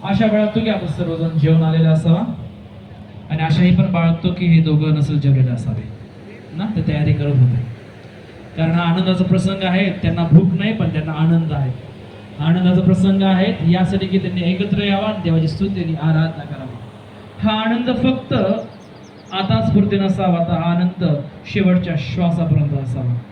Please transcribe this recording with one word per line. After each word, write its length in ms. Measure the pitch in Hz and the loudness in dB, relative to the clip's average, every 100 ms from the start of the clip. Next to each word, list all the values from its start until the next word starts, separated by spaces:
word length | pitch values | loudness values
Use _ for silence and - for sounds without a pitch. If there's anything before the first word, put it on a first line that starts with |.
आशा 220 | 196 196 220 | -2 2 2
बाळगतो 340 | 208 208 220 | 2 2 0
की 100 | 220 | 0
आपण 160 | 202 - | -2 -4
सर्वजण 520 | - 170 165 165 160 | -4 -4 -2 -2 2
जेवण 240 | 147 160 | 4 4
आलेला 280 | 165 160 160 | 4 4 4
असावा 440 | 160 170 170 233 - - - - - - - - - - | 4 4 2 0 -8 -12 -16 -18 -20 -20 -20 -18 -18 -8
आणि 120 | 156 | -4
आशाही 340 | 160 151 180 175 | 0 4 4 4
पण 160 | - | 4
बाळगतो 400 | 175 165 165 175 | 2 2 2 -2
की 140 | 175 175 | 0 4
हे 160 | 165 | 4
दोघं 320 | 160 151 156 | 4 2 2
नसेल 260 | 151 143 156 | 2 2 0
जेवलेले 300 | 135 131 123 | 2 2 2
असावे 380 | 120 - 104 - - - - - - - 156 | 0 -4 -6 -8 -14 -18 -20 -20 -20 -14 -8
ना, 100 | 214 175 | -4 -2
तर 40 | 151 | -2
तयारी 240 | 151 156 | 0 0
करत 240 | - 143 127 | 0 2 4
होते, 300 | 123 - - - - - - - - - - - | 4 2 -4 -10 -18 -20 -20 -20 -20 -20 -14 -4
कारण 140 | 160 | 0
हा 120 | 170 | 0
आनंदाचा 420 | 170 180 185 180 | 0 0 0 0
प्रसंग 380 | - 185 185 196 | 2 2 2 -2
आहे. 280 | 185 185 196 | 0 0 0
त्यांना 380 | 180 170 170 165 | -2 -2 0 6
भूक 280 | 151 196 170 | 6 6 0
नाही, 120 | 208 | -2
पण 200 | 226 - | -2 -2
त्यांना 200 | 151 156 | -2 -4
आनंद 400 | 151 160 165 160 | 0 2 2 0
आहे. 200 | 147 131 123 - - - - - - | -2 -4 -6 -12 -18 -20 -20 -18 -6
आनंदाचा 360 | 156 180 180 185 | 0 2 4 4
प्रसंग 420 | 185 185 190 196 | 4 4 2 2
आहे 500 | 190 185 202 - 170 | 2 2 2 0 2
यासाठी 340 | 180 185 196 190 | 2 2 0 0
की 120 | 185 | -2
त्यांनी 220 | 180 180 | -2 -2
एकत्र 420 | 175 185 202 202 | -2 0 0 0
यावा 260 | 202 196 214 | 0 0 -2
आणि 140 | 202 | -2
देवाची 260 | 170 160 156 | 0 0 0
स्तुती 340 | - 196 190 | -2 -4 -2
आणि 100 | 165 156 | -4 -2
आराधना 400 | 156 156 160 - | 0 2 0 -4
करावी. 360 | - 135 127 - - - - - - - | -12 -12 -12 -14 -16 -20 -20 -20 -20 -4
हा 180 | 214 214 | -2 0
आनंद 300 | 220 233 247 247 | 0 -2 -2 0
फक्त 360 | 254 - - 247 190 226 226 - - - - - - | 0 -2 -2 -2 0 -2 -6 -16 -20 -20 -20 -20 -10
आताच 400 | 190 196 220 220 | -6 0 0 2
पुरते 240 | 202 202 196 | 2 2 2
नसावा, 400 | 196 185 185 170 | 0 0 2 2
तर 140 | 165 | 0
हा 180 | 170 170 | 0 0
आनंद 460 | 175 180 - 170 143 - - - | 2 0 0 -2 -2 -4 -14 -6
शेवटच्या 480 | 202 185 180 180 151 | 0 2 2 0 -4
श्वासापर्यंत 720 | - 175 175 170 165 147 147 | -4 -2 0 0 0 0 0
असावा. 420 | 135 131 127 123 120 - | -2 -4 -4 -2 -4 -6